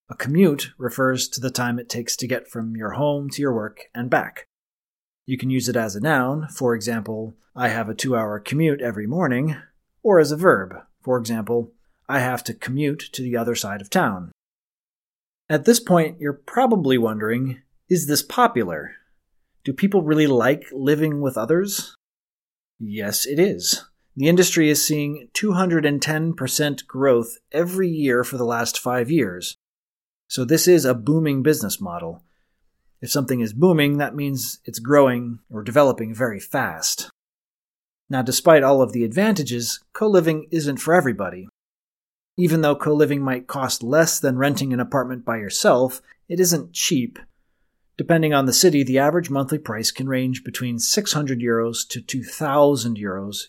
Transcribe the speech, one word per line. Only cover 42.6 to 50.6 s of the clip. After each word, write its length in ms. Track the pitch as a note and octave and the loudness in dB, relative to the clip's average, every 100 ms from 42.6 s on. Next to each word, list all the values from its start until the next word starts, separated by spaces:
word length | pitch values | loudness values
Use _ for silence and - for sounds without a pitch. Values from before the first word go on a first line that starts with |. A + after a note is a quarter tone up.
though 140 | D3+ C#3+ | 2 2
co-living 460 | D#3 D3+ D3 C#3+ | 2 4 4 2
might 240 | C3+ B2+ - | -2 -4 -6
cost 380 | C#3 B2+ - | -6 -4 -4
less 360 | A#2 D3 D#3+ - | 0 2 2 2
than 200 | C#3 B2+ | -2 0
renting 340 | C#3 C#3+ C3+ | 0 0 -2
an 60 | B2 | -2
apartment 460 | B2 C#3 B2 B2 - | -2 -2 -2 -6 -6
by 120 | A2+ | -6
yourself, 640 | G2+ - G#3 B2+ B2+ - - _ - | -6 0 4 4 2 -2 -16 _ -6
it 120 | F3 | 0
isn't 340 | F3+ E3+ - | 2 0 -4
cheap. 460 | - - D3+ A#2 - - _ _ _ _ _ _ - | -6 -2 -2 -2 -10 -20 _ _ _ _ _ _ -6
Depending 380 | C3 E3 D#3 | 0 2 4
on 140 | C#3+ C3 | 2 2
the 40 | |
city, 320 | B2 F#3 D3 | 4 4 4
the 140 | B2+ C3 | 2 4
average 320 | C#3+ F3 E3+ | 4 2 0
monthly 300 | C#3 C3+ D3+ | -2 -2 -4
price 320 | - A2 A2+ | -4 -6 -4
can 180 | - C3+ | -4 -4
range 340 | C3 C3 B2+ | -2 -2 -4
between 360 | B2+ A#2 | -8 -8